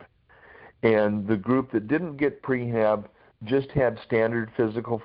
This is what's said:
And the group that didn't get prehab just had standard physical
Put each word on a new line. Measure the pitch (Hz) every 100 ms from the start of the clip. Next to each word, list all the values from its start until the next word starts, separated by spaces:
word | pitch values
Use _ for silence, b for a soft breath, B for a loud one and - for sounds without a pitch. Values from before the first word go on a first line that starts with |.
| - _ _ B B B B B
And | 113 107 104 104 101
the | 107
group | 104 131 131
that | 113 107
didn't | 156 175 139
get | 143 139
prehab | - 127 120 113 107 104 104 b b -
just | 107 135 135
had | 143 123 110 -
standard | 113 113 117 110 -
physical | 110 113 117 113